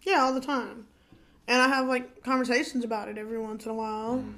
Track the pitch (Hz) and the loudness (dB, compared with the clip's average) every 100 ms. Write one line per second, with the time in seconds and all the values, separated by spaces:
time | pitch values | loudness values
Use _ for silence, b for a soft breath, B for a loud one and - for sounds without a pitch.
0 | 381 349 262 262 262 269 208 226 - b | 0 4 4 0 -2 -2 -4 -10 -20 b
1 | b b b b - 247 262 269 262 247 | b b b b 2 4 6 4 2 0
2 | 247 - 247 262 247 247 311 254 226 220 | -2 -8 0 2 4 2 2 -2 -2 -4
3 | 208 214 214 226 220 220 220 220 220 214 | -4 -8 -6 -6 -6 -6 -6 -4 -4 -4
4 | 220 254 233 | -2 -2 -4